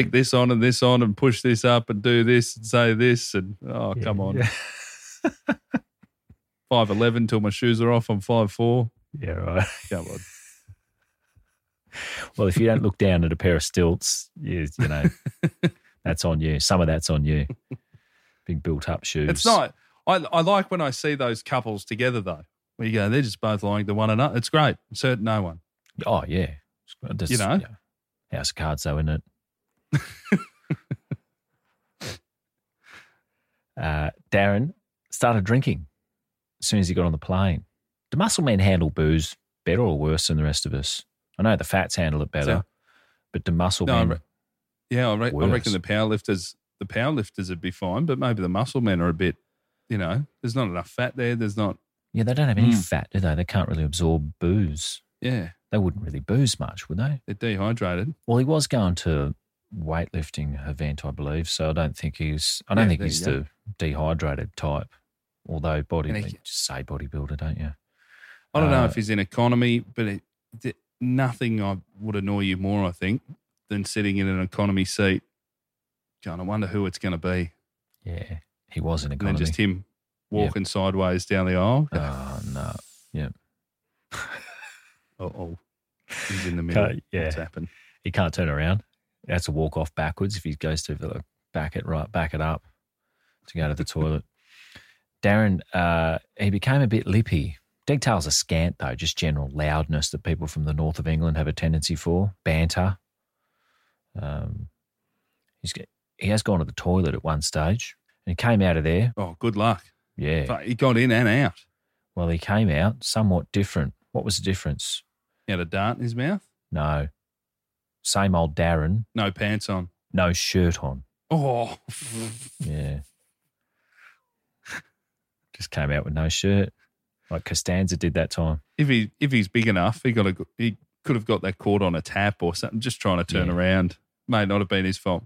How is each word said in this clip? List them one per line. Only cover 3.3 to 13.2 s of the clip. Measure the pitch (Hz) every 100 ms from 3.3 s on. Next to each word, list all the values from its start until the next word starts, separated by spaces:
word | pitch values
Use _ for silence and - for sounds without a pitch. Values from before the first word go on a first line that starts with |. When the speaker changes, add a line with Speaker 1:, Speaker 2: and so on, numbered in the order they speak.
Speaker 1:
and, | 98 92 104 127
oh, | 120 110 104
Speaker 2:
Yeah, |
Speaker 1:
come | 107 98
on. | 95 131
Speaker 2:
yeah. | 110 - - - - - - - - - -
<laughs> | - _ - - _ _ _ _ _ _ _ -
Speaker 1:
Five | 120 107
eleven | 101 117 117 110
till | 110
my | 104
shoes | - 120 113
are | 117
off. | 117 -
I'm | 104
five | - 117 101
four. | - 117 123 117 - _ 147
Speaker 2:
Yeah, | 104
right. | 85 90 90 98 - -
Speaker 1:
Come | 92 -
on. | - - - - _ - - _ _ _ _ _ _ _ _ _ _ _ - - - - -
Speaker 2:
Well, | 98
if | 90
you | 113
don't | 110
look | 110 -
down | 98 87